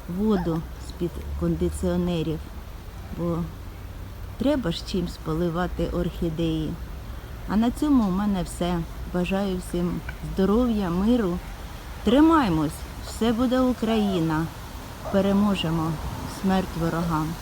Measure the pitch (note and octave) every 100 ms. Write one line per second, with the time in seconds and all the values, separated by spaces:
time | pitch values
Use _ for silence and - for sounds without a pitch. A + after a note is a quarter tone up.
0 | - F3 G#3+ G3+ F3 D#3+ - - - -
1 | E3+ - - - F3 D#3+ F3 - F#3 F3
2 | F3 E3+ D#3+ D#3 - - - - - -
3 | - - E3+ E3+ E3 - - - - -
4 | - - - - C#4 D4 E3+ E3 - G3
5 | F3 - - D#3+ F3 E3 F3 - E3+ E3+
6 | E3+ - E3+ D#3+ E3 D#3+ D#3 E3 - -
7 | - - - - - F#3+ A#3 - D4+ C#4
8 | G#3 F#3 G#3 G3 E3+ - F3 F3 E3 -
9 | - F3+ F3+ F#3+ G3+ F#3 - F3 F3 E3+
10 | - - - - F#3+ G#3+ B3+ G#3+ F#3+ E3+
11 | G#3 B3 G3 F3+ - - - - - -
12 | - B3 D#4+ D#4+ A#3 D#3+ D3 - - -
13 | - - A3+ A3+ B3+ B3+ B3+ A#3 A3 A3+
14 | G#3 F#3 D#3+ D#3 E3 - - - - -
15 | - G3 G3 G3 G#3 F#3 E3 E3 D#3+ D#3
16 | - - - - F#3+ F#3+ F#3 E3+ E3 D#3+
17 | E3+ D#3+ D#3 E3+